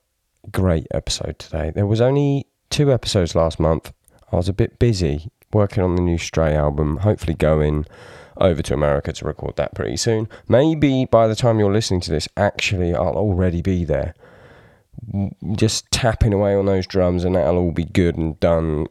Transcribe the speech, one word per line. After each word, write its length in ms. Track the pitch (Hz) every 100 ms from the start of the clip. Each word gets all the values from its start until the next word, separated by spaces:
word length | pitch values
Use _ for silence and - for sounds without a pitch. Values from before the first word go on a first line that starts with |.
| _ _ _ _ 101
a 40 |
great 360 | 101 92 82 -
episode 460 | - - - - 78
today. 320 | - 80 78
There 120 | - 101
was 160 | 110
only 440 | 120 143 143 139 - _ _
two 240 | - 143
episodes 420 | 120 - 107 85
last 240 | 85 82 -
month. 340 | 80 80 - - _ _ _
I 60 | 87
was 120 | 90
a 40 |
bit 260 | 92 113 -
busy 520 | 120 101 82 76 80 - _
working 280 | 107 101 -
on 140 | 90 87
the 60 |
new 160 | 87 85
Stray 360 | - - 80
album, 440 | 76 76 73 76 78
hopefully 360 | 101 - 80
going 520 | 80 76 78 76 76 76 - - - - -
over 240 | 95 73
to 140 | 71
America 380 | 67 73 71 82
to 100 | -
record 320 | 73 - - -
that 180 | -
pretty 220 | - 52 62
soon. 320 | 117 110 113 - -
Maybe 580 | 113 156 160 147 131 127
by 200 | 113 113
the 80 |
time 240 | 110 123 110
you're 140 | 101
listening 300 | 104 - 92
to 80 | 87
this, 180 | 76 - -
actually, 580 | 101 - - 95 87
I'll 220 | 87 90 73
already 460 | 104 90 92 85
be 220 | 87 92
there. 300 | 78 69 82 - - - - - - _ _ - 113
W-, 200 | 101 98 - 76 107
just 340 | 110 - -
tapping 420 | - 117 113 113
away 220 | 101 101
on 120 | 101 98
those 200 | 95 92
drums 380 | 98 90 90
and 100 | 90
that'll 220 | 92 82 90
all 160 | 90
be 120 | 78
good 320 | 78 - 87 80
and 220 | 80 76
done. 480 | 87 82 80 76 78